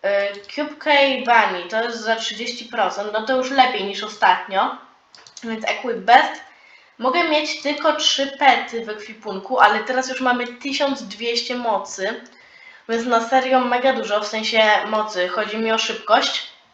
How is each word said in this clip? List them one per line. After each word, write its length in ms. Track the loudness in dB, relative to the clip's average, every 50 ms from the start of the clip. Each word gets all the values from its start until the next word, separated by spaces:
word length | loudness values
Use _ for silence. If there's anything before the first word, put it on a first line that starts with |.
| -2
Y, 360 | 0 0 0 0 -2 -6 -10 -16 -12 -6
Cube 200 | -6 -6 -6 -6
K 160 | -8 0 2 4 4 4 4 2 -2 2
Bunny, 440 | 4 6 6 6 4 0 -4 -8 -4
to 140 | -2 -2 -2
jest 160 | -2 -4 -6
za 160 | -2 -2 -2
trzydzieści 500 | -2 -2 -8 -8 -8 -8 -8 -8 -10 -12
procent. 480 | -10 -2 0 0 0 0 -4 -6 -4 -4
No 80 | -4
to 140 | -2 0 0
już 160 | 0 0 0
lepiej 320 | 4 4 4 4 4 -2 -4
niż 200 | -4 -6 -6 -8
ostatnio. 720 | -10 -4 2 4 4 4 4 0 -2 0 0 0 0 -2 -10 -16 _ _ _ _ _ _ -20 -20 -20 _ -14 -10
Więc 220 | -8 -8 -6 -4
Equip 320 | -4 -4 -4 -4 -6 -6 -4
Best. 440 | 4 6 6 6 6 4 -4 -10 -16 -20 -20 _ _ _ -20 -20 _ _ _ _
Mogę 260 | -4 -2 0 0 0
mieć 380 | 2 0 0 0 -2 -6 -6
tylko 320 | -4 -4 -4 0 0 0 0
trzy 340 | 2 0 0 0 0 -2 -4
pety 580 | -2 2 4 4 4 4 0 -6 -8 -8 -8
w 40 | -8
ekwipunku, 720 | -10 -10 -12 -16 -18 -14 -12 -10 -10 -10 -6 -4 2 4
ale 200 | 4 6 4 2
teraz 300 | -2 -2 -2 -2 -2 -2
już 120 | -4 -2
mamy 260 | 0 0 0 0 -2 -6
tysiąc 560 | -8 -10 -8 -6 -2 0 0 0 -2 -4 -6
dwieście 520 | -12 -12 -6 -4 -2 -2 -2 -2 -4 -6
mocy. 680 | -4 -2 -2 -2 -2 -2 -6 -8 -6 -4 -4 -6 -6 -12 -18 -20 -20 -20 -20 _ -20 -20 -20 -20 -20 _ -4
Więc 160 | -4 -2 0
na 240 | 2 2 2 2 4
serio 300 | 2 2 2 4 2 2
mega 340 | 4 2 0 2 2 2 2
dużo, 280 | 2 -2 0 -2 -2
w 60 | -2 -2
sensie 340 | -6 -4 -4 0 4 4 6 6 6 2 2 0
mocy. 400 | -2 -2 -2 -2 -2 -2 -2 -2
Chodzi 300 | -2 -4 -4 -4 -4 -4
mi 140 | 0 0
o 60 | 0 0
szybkość. 720 | 0 -4 -4 -8 0 2 4 4 4 0 -4 -6 -8 -10 -16 _ _ _